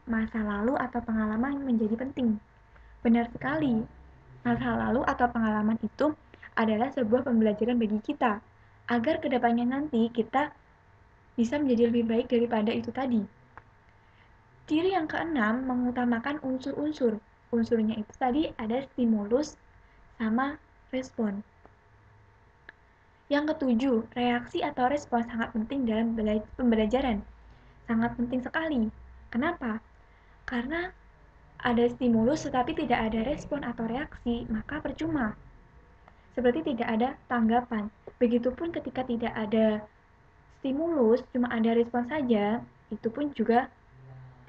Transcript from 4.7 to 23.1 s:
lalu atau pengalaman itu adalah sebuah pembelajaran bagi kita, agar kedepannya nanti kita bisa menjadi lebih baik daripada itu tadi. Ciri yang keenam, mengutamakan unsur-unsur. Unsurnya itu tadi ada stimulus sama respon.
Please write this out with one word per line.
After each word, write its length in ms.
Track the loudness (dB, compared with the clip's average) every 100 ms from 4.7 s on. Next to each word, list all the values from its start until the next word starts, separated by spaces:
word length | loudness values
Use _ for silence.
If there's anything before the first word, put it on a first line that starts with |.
| -2
lalu 240 | 0 0 0
atau 160 | 2 0
pengalaman 560 | 2 0 2 0 0
itu 320 | -4 0 0 0 -14 -20 -8
adalah 400 | -2 0 2 0
sebuah 320 | 0 2 2 4
pembelajaran 560 | 4 4 2 0 2
bagi 160 | 2 0 -2
kita, 400 | 0 0 0 -8 -20 -20 -18 -2
agar 320 | 0 2 0
kedepannya 480 | 0 2 2 2 2
nanti 400 | 0 0 2 2
kita 400 | 0 0 0 -2 -6 _ _ _ -20 -20 _ _
bisa 240 | -2 0 0
menjadi 320 | 2 4 4
lebih 160 | 4 2
baik 240 | 0 2
daripada 400 | 0 2 0 0
itu 240 | 0 -4
tadi. 320 | -4 0 0 -2 -12 -20 -20 -20 -20 -20 -20 _ -20 -20 -20 _ -20 -2
Ciri 240 | 0 2
yang 160 | 0 0
keenam, 560 | -2 -2 0 2 0 0
mengutamakan 720 | 0 0 0 0 0 -2 -6 -4
unsur-unsur. 720 | -4 -4 -4 -4 0 0 0 _ _ -4
Unsurnya 480 | -2 2 2 0 -2
itu 160 | -8 -4
tadi 320 | 0 0 -2
ada 320 | -4 -4 -4 -4
stimulus 720 | 0 2 2 2 0 0 -8 -20 -20 -20 -20 -20 -6
sama 400 | -2 0 0 -4 _ _ -8
respon. 480 | -8 -8 -4 -2 -2 -10 _ -20 _ _ -20 -20 -20 -20 _ _ _ -20 _ _ _ _